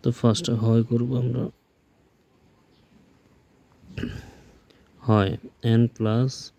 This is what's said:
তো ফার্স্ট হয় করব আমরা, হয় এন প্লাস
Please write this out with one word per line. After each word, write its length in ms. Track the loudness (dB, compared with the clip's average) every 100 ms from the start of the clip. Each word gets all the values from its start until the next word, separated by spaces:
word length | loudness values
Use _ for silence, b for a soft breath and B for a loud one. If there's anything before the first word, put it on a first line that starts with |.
তো 60 | -2 2
ফার্স্ট 280 | 2 2 -2 -2
হয় 180 | 2 2 2
করব 200 | -2 -2 -2
আমরা, 220 | -2 -4 -6 _ _ _ _ _ _ _ _ _ _ _ _ _ _ _ _ _ _ _ _ _ _ _ -16 -10 -10 B B B B B _ _ _ _
হয় 300 | 2 2 2 -4 -12 _ 2
এন 100 | 2 2 0
প্লাস 340 | 0 0 -2 -4 -20